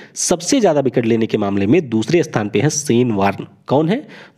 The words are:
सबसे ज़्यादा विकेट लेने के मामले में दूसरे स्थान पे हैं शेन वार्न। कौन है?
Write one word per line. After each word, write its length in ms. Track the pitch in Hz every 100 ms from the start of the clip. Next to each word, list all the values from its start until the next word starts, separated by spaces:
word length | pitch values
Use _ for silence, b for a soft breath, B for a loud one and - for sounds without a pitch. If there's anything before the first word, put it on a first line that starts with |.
| B
सबसे 460 | - - 170 165 277
ज़्यादा 200 | 196 147
विकेट 260 | 135 123 113
लेने 200 | 113 110
के 120 | 110
मामले 280 | 101 98 98
में 220 | 170 139
दूसरे 340 | 113 110 170
स्थान 260 | 135 123 104
पे 120 | 104
हैं 80 | 143
शेन 440 | - - 117 123
वार्न। 340 | 101 98 98 - _ -
कौन 220 | 131 160
है? 200 | 240 - B B